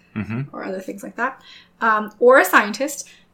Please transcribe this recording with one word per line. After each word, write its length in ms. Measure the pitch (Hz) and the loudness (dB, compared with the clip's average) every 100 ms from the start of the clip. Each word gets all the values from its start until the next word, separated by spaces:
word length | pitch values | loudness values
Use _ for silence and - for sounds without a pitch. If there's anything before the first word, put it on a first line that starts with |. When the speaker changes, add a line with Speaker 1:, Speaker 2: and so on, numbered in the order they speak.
| _ 110 | _ -10
Speaker 1:
Mm-hmm. 260 | 98 113 143 - | -8 -8 -10 -12
Speaker 2:
or 80 | |
other 160 | 202 190 | -10 -10
things 220 | - 202 | -12 -14
like 140 | 190 208 | -14 -8
that, 260 | 254 - - - _ _ | -8 -8 -20 -20 _ _
um, 300 | 226 214 214 - | 0 0 -4 2
or 200 | 240 269 | 6 6
a 60 | 359 | 6
scientist, 640 | 285 208 208 285 - - _ _ | 2 2 -4 -6 -8 -16 _ _